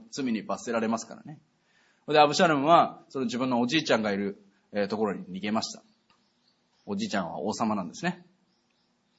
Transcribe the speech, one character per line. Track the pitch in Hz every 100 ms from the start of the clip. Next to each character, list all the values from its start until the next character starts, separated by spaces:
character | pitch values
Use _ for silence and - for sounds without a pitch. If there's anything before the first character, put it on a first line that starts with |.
| -
罪 | - 131
に | 107
罰 | - 98 -
せ |
ら | 113
れ | 110
ま | 113
す | -
か |
ら | -
ね。 | - 151 _ _ _ _ _ _ -
で、 | 151
ア | 147
ブ |
シ | 147
ャ | 180
ロ | 147
ム | 143
は、 | 170 120 - -
そ | 139
の | 120
自 | 123
分 | 131
の | 120
お | 123
じ | 160
い |
ち | 156
ゃ | 120
ん |
が | 107
い | 98
る、 | 101 98 _ _ _
え | 104
ー、 | 101
と | 107
こ | 107
ろ |
に | 92 90
逃 | 92
げ | 104
ま | 110
し | -
た。 | - - _ _ _ _ _ _ _ _ _ -
お | 101
じ | 107
い |
ち | 101
ゃ |
ん | 82
は | -
王 | 92
様 | 101 113 104
な |
ん | 87
で |
す | -
ね。 | 175 - - _ _ _ _ _ _ _ _